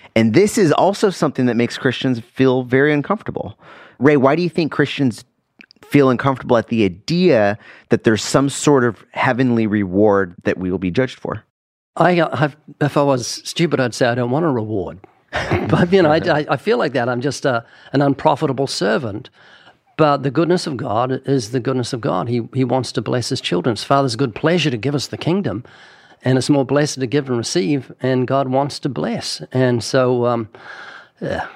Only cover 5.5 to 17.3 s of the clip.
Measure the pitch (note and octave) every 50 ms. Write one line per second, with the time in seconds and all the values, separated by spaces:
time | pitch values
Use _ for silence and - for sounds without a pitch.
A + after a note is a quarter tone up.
5.5 | _ _ - _ _ _ - - - C#3+ C3+ C3 B2 G#2 - C#3 C3+ - - -
6.5 | - A2+ G#2 - A#2 A2 G#2 F#2+ E2+ G2+ - - E3 F3 F#3 F3 - A2 G#2 G2+
7.5 | G#2 - - - - - _ - A#2 G2+ - A#2 A2 G2+ - - - C#3+ C#3 C#3
8.5 | - - - D3+ C#3+ C3 B2 A#2 G2 - - _ - - - C3+ B2 A#2+ C3+ B2
9.5 | A#2+ A2+ A2 G#2 G#2 G#2 G2+ F2+ F2+ G2+ G#2+ G#2+ G2 G2 F#2+ F2 E2+ - - G#2
10.5 | - - F#2 F2+ F#2 F2 F#2+ F2+ E2+ B2+ C3 B2+ - - - - - A2+ - _
11.5 | _ _ _ _ _ _ _ _ - - E3 F3 F3+ E3 D#3+ - - A#2+ D3+ C#3+
12.5 | - _ _ - - - D3+ C#3 - D3+ C#3+ C#3+ C3 B2 A2+ - - - - -
13.5 | - - E3+ D3+ C3 C3 B2+ A#2 - - C3+ A#2 A#2+ B2 A#2+ A#2+ B2+ D#3 F3 D#3+
14.5 | B2+ A2+ A2 G#2+ G#2+ F#2+ F2+ - E2+ F#2 - - _ _ _ - - - - -
15.5 | - - - - D#3+ - F3+ F3 F#3+ F#3+ E3+ D3+ D#3 E3 E3 - D3 D3+ C#3+ -
16.5 | D3+ B2+ - G#3 A#3+ A#3+ G3 C#3+ A#2+ B2+ A#2+ B2+ B2 B2 B2+ C#3+